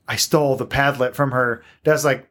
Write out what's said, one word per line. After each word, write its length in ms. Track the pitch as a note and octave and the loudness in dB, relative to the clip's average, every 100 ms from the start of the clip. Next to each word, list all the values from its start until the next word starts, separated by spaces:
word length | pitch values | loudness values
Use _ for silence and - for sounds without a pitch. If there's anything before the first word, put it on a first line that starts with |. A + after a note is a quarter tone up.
| - | -8
"I 80 | A2+ | -6
stole 380 | - D#3 C#3+ C3 | 0 2 2 0
the 80 | A#2+ | -2
Padlet 460 | C#3 C#3 C3+ B2+ B2+ | 0 0 0 -2 -2
from 160 | C#3 | -2
her." 320 | B2+ B2 A#2 - _ - | 0 -2 -2 -10 _ 0
That's 180 | D3+ | 2
like, 240 | D3 B2+ - | 2 -2 -6